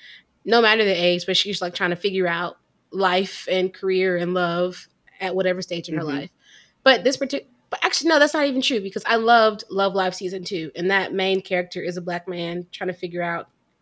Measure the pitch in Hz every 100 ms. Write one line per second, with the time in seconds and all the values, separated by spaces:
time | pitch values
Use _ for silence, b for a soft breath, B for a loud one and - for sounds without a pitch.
0 | B B _ _ 190 233 220 220 208 175
1 | 180 175 180 185 208 185 180 180 180 175
2 | 202 190 175 170 175 - _ _ _ 185
3 | 190 185 196 - - 185 185 - 190 185
4 | 190 175 175 180 175 175 180 180 - _
5 | _ - 190 185 185 185 - 170 165 156
6 | 156 139 180 _ b b b _ 269 240
7 | 254 269 277 277 - _ _ - 370 -
8 | 320 302 294 311 285 262 254 226 190 208
9 | - 226 226 233 220 208 - 190 196 190
10 | 185 180 185 190 175 180 156 - 180 196
11 | 180 190 190 190 - 180 180 180 175 180
12 | 175 175 185 175 170 175 175 - 185 175
13 | 175 175 170 170 - _ _ _